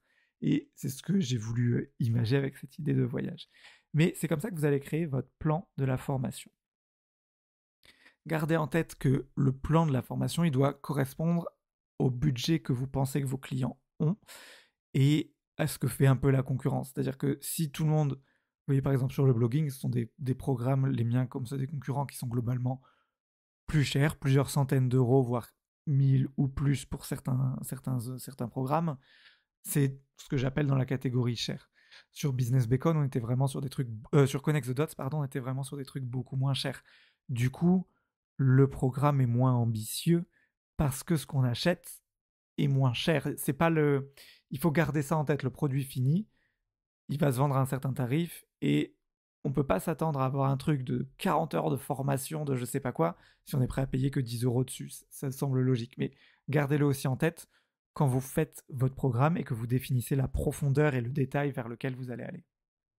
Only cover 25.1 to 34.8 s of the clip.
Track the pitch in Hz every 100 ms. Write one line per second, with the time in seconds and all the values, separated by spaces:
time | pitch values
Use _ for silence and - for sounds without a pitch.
25.1 | 135 120 120 - _ _ _ 160 135 135
26.1 | 135 135 - 135 135 143 131 - 160 -
27.1 | 147 147 131 131 131 - 131 135 127 117
28.1 | 127 131 127 117 139 131 156 165 135 _
29.1 | _ - _ _ _ - 147 139 135 _
30.1 | - - 139 131 151 143 135 127 127 131
31.1 | 123 120 113 - - - _ _ - _
32.1 | - 147 127 117 131 113 127 165 156 135
33.1 | 131 113 127 135 139 139 - 120 107 -
34.1 | 147 135 139 156 151 120 127